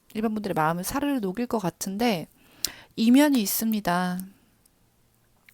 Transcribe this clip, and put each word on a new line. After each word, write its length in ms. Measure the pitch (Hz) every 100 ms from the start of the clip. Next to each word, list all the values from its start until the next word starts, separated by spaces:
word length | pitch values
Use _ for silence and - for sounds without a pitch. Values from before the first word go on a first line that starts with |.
| _
일 80 | 214
번 120 | 220
분들의 200 | 214 208
마음을 300 | 160 156 175
사르르 340 | 185 277 285 269
녹일 260 | 196 185 240
것 120 | 220
같은데, 680 | 170 - 196 196 240 180 - _ _ - - - - -
이면이 440 | 226 254 294 269
있습니다. 800 | 196 - 226 214 202 175 180 180 190 - _ _ _ _ _ _ _ _ _ _ _